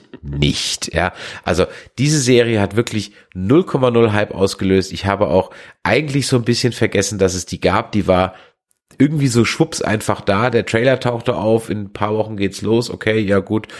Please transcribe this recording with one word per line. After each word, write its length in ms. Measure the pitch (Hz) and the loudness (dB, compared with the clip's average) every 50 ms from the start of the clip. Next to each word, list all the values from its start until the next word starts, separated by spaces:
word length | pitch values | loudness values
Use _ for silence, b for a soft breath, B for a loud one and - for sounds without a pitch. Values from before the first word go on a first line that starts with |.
| - _ - - | -8 _ -20 -16
nicht, 720 | - 71 71 71 71 71 - - - - - - - - - | -12 -8 -2 0 0 0 0 -2 -4 -6 -6 -6 -8 -4 -2
ja. 180 | 80 87 90 B B B B B B B | -2 -2 -2 B B B B B B B
Also, 220 | 90 87 87 90 B B B B B _ | -2 0 0 0 B B B B B _
diese 220 | - 139 147 156 147 | -2 0 2 2 2
Serie 420 | 123 127 127 127 117 117 113 104 | 2 4 4 4 4 4 2 0
hat 160 | 101 95 101 | 0 0 0
wirklich 340 | 113 120 - 110 107 98 - b b b b - | -2 -2 -2 -4 -6 -6 -8 b b b b -10
null 320 | 92 92 101 139 175 185 | -6 0 4 4 4 4
Komma 260 | - - 139 127 123 | 2 0 0 0 2
null 220 | 117 120 117 113 101 | 4 4 4 4 2
Hype 200 | 104 104 - - | 0 -2 -2 0
ausgelöst. 600 | - 98 98 - - 98 95 95 95 92 - - | 0 0 0 0 -2 0 2 2 2 2 0 -6
Ich 120 | - - | -4 -2
habe 220 | 98 98 95 104 | -2 0 0 0
auch 240 | 69 80 95 - - B B B B B B - | 2 2 2 0 0 B B B B B B -2
eigentlich 440 | 87 110 139 156 147 135 143 127 | 0 0 0 0 0 -2 -2 0
so 100 | - 135 | 2 0
ein 60 | 120 110 | 0 2
bisschen 260 | 123 120 - - 120 | 0 0 0 0 -2
vergessen, 460 | - - 113 101 - 101 98 - 107 | 0 0 -2 0 0 0 0 -2 0
dass 160 | 95 98 90 90 | 0 0 0 0
es 120 | 92 - | -4 -6
die 140 | - 92 - | -8 -8 -2
gab. 320 | - 90 92 110 117 - | 0 0 2 0 -2 0
Die 160 | - 104 85 | -2 0 2
war 280 | 90 92 87 92 90 B B B B B _ _ _ _ _ _ _ - | 4 4 2 2 0 B B B B B _ _ _ _ _ _ _ 0
irgendwie 320 | - 135 143 160 147 139 131 | 0 2 2 2 0 0 2
so 160 | 113 120 110 | 2 2 2
schwupps 360 | - - - 160 - - - | 2 2 0 -2 -2 -2 -4
einfach 380 | - - 107 107 - - 101 - | -2 -2 -2 -2 -2 -4 -4 -2
da. 300 | - 98 98 98 117 127 | -2 0 0 2 0 2
Der 160 | 117 113 - | 0 0 0
Trailer 340 | - - 113 123 135 131 127 | 0 0 2 2 2 2 2
tauchte 360 | - 127 120 117 - 127 113 | 0 -2 -4 -2 -2 -2 -2
auf, 340 | 80 98 110 113 113 - - | 0 2 2 2 2 0 -4
in 140 | 98 107 101 | -6 -6 -8
ein 100 | 98 - | -10 -6
paar 200 | - 104 107 107 | -6 -4 -2 0
Wochen 220 | 107 104 110 110 | -2 -2 -4 -4
geht's 260 | 98 98 92 - - | -4 -4 -4 -4 -4
los. 300 | 101 104 113 117 117 - | -2 0 0 0 0 -2
Okay, 280 | - - - 107 110 110 | -8 -4 -2 0 0 0
ja 200 | 104 95 101 98 | 0 2 0 0
gut, 280 | 87 - 107 110 - B B | 0 0 -2 -4 -4 B B